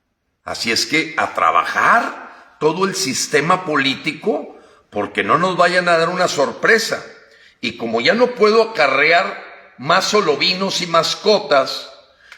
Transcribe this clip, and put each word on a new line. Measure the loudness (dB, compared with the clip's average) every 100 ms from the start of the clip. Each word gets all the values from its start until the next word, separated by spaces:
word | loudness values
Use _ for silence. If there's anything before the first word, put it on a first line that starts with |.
| _ _ _ _
Así | -12 -8 -2
es | -2 0
que | -2 -2 -2
a | -4
trabajar | 0 2 2 0 0 2 2 0 -10 -18 -20 -20 -2
todo | -2 0 -4
el | -4
sistema | -6 -4 -2 0 2 0 0
político, | -2 -2 -2 -6 -6 -4 -4 -6 -18 -20 _ _
porque | -8 -6 -4
no | 0 2
nos | 2 2
vayan | 2 4 2
a | 2
dar | 2
una | 0 -2
sorpresa. | 0 -2 0 2 2 2 -6 -10 -20 _ _ -20 -10
Y | -8 -6
como | -4 0
ya | 2
no | 2 2 2
puedo | 2 4
acarrear | 2 2 2 4 4 4 2 -6 -16 -20 -20 -10
más | 0 0 2
solovinos | 0 2 0 0 -2 -4 -4
y | 0
mascotas, | 0 0 -2 0 0 2 2 2 -6 -14 -20 _ _ -20